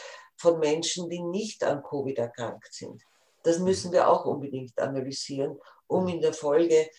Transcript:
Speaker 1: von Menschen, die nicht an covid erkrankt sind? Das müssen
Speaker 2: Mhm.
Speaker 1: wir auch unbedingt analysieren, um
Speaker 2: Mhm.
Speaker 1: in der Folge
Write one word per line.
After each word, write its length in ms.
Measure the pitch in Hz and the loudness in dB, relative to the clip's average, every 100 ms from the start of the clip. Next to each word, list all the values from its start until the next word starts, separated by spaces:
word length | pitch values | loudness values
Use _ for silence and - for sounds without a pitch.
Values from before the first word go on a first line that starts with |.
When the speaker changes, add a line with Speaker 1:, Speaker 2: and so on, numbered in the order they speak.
| - - - - | -16 -18 -20 0
Speaker 1:
von 240 | 170 165 | 2 4
Menschen, 500 | 151 160 165 180 170 | 4 2 -2 -4 -6
die 120 | 175 | -6
nicht 420 | 175 190 220 - | -4 -4 -6 -4
an 200 | - 143 | -2 -2
covid 340 | - 143 135 127 | -4 -6 -4 -4
erkrankt 560 | 117 - 113 - - | -6 -6 -10 -10 -16
sind? 280 | - - - _ _ _ _ | -16 -16 -18 _ _ _ _
Das 160 | 165 170 | 2 2
müssen 300 | 185 185 180 | 2 0 2
Speaker 2:
Mhm. 40 | |
Speaker 1:
wir 160 | 180 - | 4 6
auch 160 | - 139 | 4 2
unbedingt 520 | 139 139 131 127 - | -4 -6 -8 -8 -4
analysieren, 800 | 135 135 131 135 - 139 147 - - - - | -4 -2 -6 -8 -8 -4 -4 -6 -18 -18 -2
um 160 | 180 | 0
Speaker 2:
Mhm. 60 | 180 | 0
Speaker 1:
in 120 | 165 | 0
der 120 | 156 | -2
Folge 560 | 156 147 151 170 160 156 | 0 2 4 6 4 4